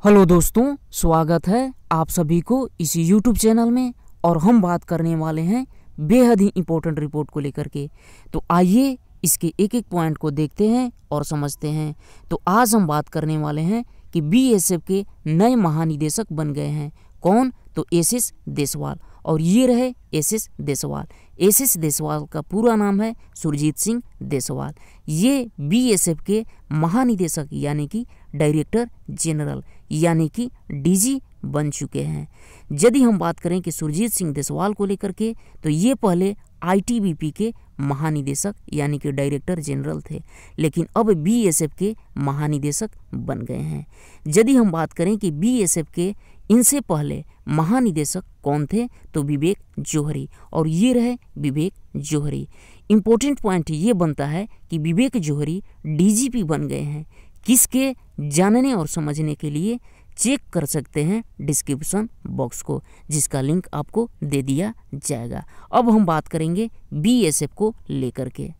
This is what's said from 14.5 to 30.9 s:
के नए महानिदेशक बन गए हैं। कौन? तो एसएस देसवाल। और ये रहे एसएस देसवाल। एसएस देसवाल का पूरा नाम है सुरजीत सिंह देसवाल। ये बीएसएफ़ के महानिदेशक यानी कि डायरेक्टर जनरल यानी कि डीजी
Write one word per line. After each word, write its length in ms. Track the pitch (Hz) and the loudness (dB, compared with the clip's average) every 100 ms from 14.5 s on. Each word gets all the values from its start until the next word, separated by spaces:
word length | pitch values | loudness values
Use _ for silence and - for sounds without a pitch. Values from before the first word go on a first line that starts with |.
| 214 - 175 - | 4 2 -2 -2
के 180 | 190 202 - - | -4 -4 -10 -2
नए 280 | 160 220 | 2 4
महानिदेशक 720 | 254 180 151 165 151 151 151 220 | 4 2 0 -2 -2 -2 -4 -6
बन 200 | 151 151 | -6 -4
गए 160 | 143 147 | -4 -4
हैं। 240 | 151 147 - - - | -6 -8 -12 -20 -4
कौन? 300 | 175 208 262 - - - | 2 4 2 -4 -12 -8
तो 100 | 151 | 0
एसएस 420 | 170 165 240 233 - - | 2 2 0 -4 -8 -10
देसवाल। 500 | 143 139 147 143 143 - - | -4 -4 -4 -8 -8 -14 -14
और 160 | - 160 | -2 0
ये 260 | 165 202 254 | 2 4 4
रहे 280 | 240 254 247 - | 2 0 -6 -6
एसएस 360 | 156 151 220 - - | -4 -2 -4 -6 -10
देसवाल। 460 | 143 139 147 143 151 - - - | -6 -4 -4 -8 -10 -16 -20 0
एसएस 360 | 185 208 262 175 | 2 4 0 0
देसवाल 500 | 156 147 151 151 151 | -2 -2 -4 -4 -6
का 140 | 156 | -8
पूरा 360 | 147 190 240 214 | -6 0 2 2
नाम 240 | 208 196 | 2 0
है 160 | 220 233 - | -2 -6 -16
सुरजीत 440 | - 165 147 151 151 | -6 -4 0 -2 -2
सिंह 240 | - 233 - - | -4 -4 -6 -14
देसवाल। 520 | 131 135 - 131 139 147 - - - | -6 -6 -4 -8 -8 -12 -20 -20 -6
ये 420 | 156 220 277 240 - | 0 2 2 -2 -8
बीएसएफ़ 640 | 143 208 254 196 - 156 | 0 2 2 2 0 -4
के 220 | - 208 226 - - | -2 -2 -2 -14 -6
महानिदेशक 760 | 151 160 202 262 214 175 - 143 | -2 0 2 2 0 -2 -4 -6
यानी 340 | 143 143 147 147 | -6 -4 -4 -4
कि 200 | 220 247 - - | -6 -10 -16 -14
डायरेक्टर 560 | 143 151 156 147 214 233 - - | 0 2 2 0 -2 -2 -8 -14
जनरल 540 | 143 160 156 147 139 143 - - | -6 -4 -2 -4 -6 -12 -20 -8
यानी 360 | 147 170 165 160 | 0 2 4 0
कि 220 | - 240 - - | -2 -8 -10 -12
डीजी 520 | 147 143 | -2 2